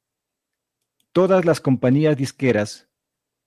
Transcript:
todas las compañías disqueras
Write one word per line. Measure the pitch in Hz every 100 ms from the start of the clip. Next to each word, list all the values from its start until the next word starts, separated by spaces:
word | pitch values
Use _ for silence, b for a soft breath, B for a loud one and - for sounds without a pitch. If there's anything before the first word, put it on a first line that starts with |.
| _ _ _ _ _ _ _ _ _ _ _
todas | 175 185 190
las | 170 147
compañías | - 127 127 139 156 139
disqueras | 135 - 131 104 104 - _ _ _ _ _ _